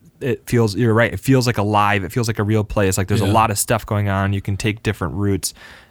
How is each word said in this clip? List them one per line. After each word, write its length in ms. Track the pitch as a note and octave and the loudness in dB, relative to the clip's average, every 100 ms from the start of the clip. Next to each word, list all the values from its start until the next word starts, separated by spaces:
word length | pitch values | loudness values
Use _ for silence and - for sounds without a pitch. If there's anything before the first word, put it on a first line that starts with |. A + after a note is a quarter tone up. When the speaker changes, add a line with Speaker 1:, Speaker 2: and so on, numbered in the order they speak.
| - - | -20 -8
Speaker 1:
it 240 | C3+ A2+ - | -4 -4 0
feels, 280 | A#2+ A2 G2 | 2 2 2
you're 180 | A#2+ | 2
right, 180 | G#2+ A#2 | 2 2
it 80 | G2+ | 0
feels, 280 | - C3 B2 | 2 2 2
like, 100 | A2 | -2
alive. 460 | G2+ G#2 G2+ G#2 | 0 2 2 0
It 80 | F2+ | -2
feels 160 | C3 A2+ | -4 -4
like 100 | A2 | -2
a 60 | |
real 200 | G#2 A2 | 0 0
place. 320 | G#2+ - F#2+ F#2+ | 0 0 0 0
Like, 120 | F#2 | 0
there's 140 | G#2 | 0
a 40 | F#2+ | 2
Speaker 2:
Yeah. 60 | |
Speaker 1:
lot 160 | A2 A2 | 2 2
of 80 | G#2 | 0
stuff 300 | - A#2 - | -2 -2 -2
going 200 | G#2 G2+ | -2 0
on. 260 | G2 G2 | 0 0
You 80 | G2 | -2
can 140 | G2+ F#2+ | -4 -4
take 280 | A2 G#2+ | -2 -2
different 320 | A2 G2+ F2+ F#2+ | -4 -4 -4 -2
routes. 400 | G2+ G2 - - - - - | 0 0 -4 -10 -20 -20 -20